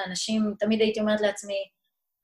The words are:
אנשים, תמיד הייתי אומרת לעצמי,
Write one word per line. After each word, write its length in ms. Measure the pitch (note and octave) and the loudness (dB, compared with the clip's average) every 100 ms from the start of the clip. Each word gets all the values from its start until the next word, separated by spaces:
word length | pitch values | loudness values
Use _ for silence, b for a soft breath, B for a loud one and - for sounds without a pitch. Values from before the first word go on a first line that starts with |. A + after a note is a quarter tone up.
| F#3 | -4
אנשים, 480 | F3+ - A3 G#3+ G3+ | -6 -2 0 0 0
תמיד 220 | G#3 A3 | 0 2
הייתי 200 | A3 G#3+ | 2 2
אומרת 200 | G#3+ G#3+ | 2 2
לעצמי, 340 | G#3 G3+ G3+ G3 G3 _ _ _ _ _ | 2 -2 -6 -8 -8 _ _ _ _ _